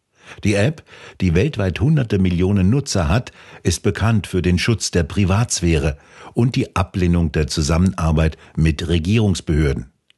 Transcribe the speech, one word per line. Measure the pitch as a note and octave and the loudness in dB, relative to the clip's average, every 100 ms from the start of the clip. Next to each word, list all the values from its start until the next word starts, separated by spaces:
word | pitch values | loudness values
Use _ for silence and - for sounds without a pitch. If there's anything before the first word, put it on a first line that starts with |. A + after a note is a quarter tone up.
| _ _ - - | _ _ -20 -6
Die | G2+ G2+ | -2 0
App, | B2 - - - - - | 0 -2 -16 -20 -16 -2
die | F#2 E2 | 0 2
weltweit | C#3+ A#2+ F#2+ D#2 | 0 -2 -4 0
hunderte | F2 D#3 G#2+ G2+ | 0 0 0 0
Millionen | F#2+ F2 F#2 G#2 F#2 | 2 2 2 2 2
Nutzer | C#3 C#3+ G2 D2+ | 2 0 -2 0
hat, | A2 - - - - | 0 -2 -16 -20 -6
ist | G2 F2 | -4 -2
bekannt | G#2 F#2 A2+ A2+ - | -2 0 0 0 0
für | F#2 | -2
den | F2 F2+ | 0 0
Schutz | - A2 - | 0 -2 0
der | F2+ | -2
Privatsphäre | D2+ G2+ F#2 G2 A#2+ - E2+ D#2+ C#2+ C#2+ - - - | -2 0 0 0 -2 -2 0 2 0 -4 -12 -20 -8
und | - B2 C3 | -2 0 0
die | - - | -4 -4
Ablehnung | E2 G2 F2+ F2 D#2+ | -4 0 0 2 0
der | D#2+ D2 | 0 -2
Zusammenarbeit | - C#2+ E2 F#2+ - D#2+ D#2 D#2+ - - - | -2 0 2 2 0 0 2 0 -2 -10 0
mit | D#2+ D2+ D#2 | 0 0 -2
Regierungsbehörden. | E2+ D#2+ A2+ G#2 F2 - D2+ D2+ B1+ B1 _ _ | -2 0 0 2 -2 -2 0 0 -2 -8 _ _